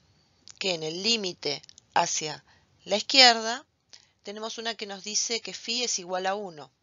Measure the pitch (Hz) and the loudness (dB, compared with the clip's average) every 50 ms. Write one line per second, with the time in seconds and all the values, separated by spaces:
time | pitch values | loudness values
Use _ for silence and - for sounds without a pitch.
0 | _ _ _ _ _ _ _ _ _ - - - - 190 180 160 156 156 165 180 | _ _ _ _ _ _ _ _ _ -20 -12 -6 -4 -2 -2 -2 -4 -6 -6 -2
1 | 196 226 233 226 202 180 175 - - 156 139 147 - - - - _ _ _ - | 0 0 0 2 0 -4 -8 -6 -6 -6 -6 -6 -10 -16 -20 -20 _ _ _ 2
2 | 175 170 - - 160 156 147 143 - _ - _ _ _ _ _ _ - 190 214 | 2 2 0 -2 -4 -6 -8 -10 -14 _ -20 _ _ _ _ _ _ -2 -2 -2
3 | - - - 269 254 247 233 226 220 220 240 269 311 _ _ _ _ _ - - | 0 4 8 10 10 10 8 6 2 -2 -4 -6 -8 _ _ _ _ _ -20 -20
4 | - _ _ _ _ 202 202 214 214 226 - 240 226 226 220 208 220 202 202 190 | -20 _ _ _ _ -14 -12 -10 -10 -10 -10 -6 -6 -6 -6 -6 -8 -10 -10 -10
5 | 180 208 214 - - - 233 220 - 190 185 - - - 233 247 247 226 - - | -10 -4 -2 -2 -2 0 -2 -4 -4 -8 -12 -10 -6 -4 -2 -2 -2 -2 -2 -4
6 | 180 170 185 180 185 190 196 208 208 185 165 147 135 123 _ _ | -4 -4 -4 -2 0 0 -2 -2 -4 -8 -12 -14 -18 -18 _ _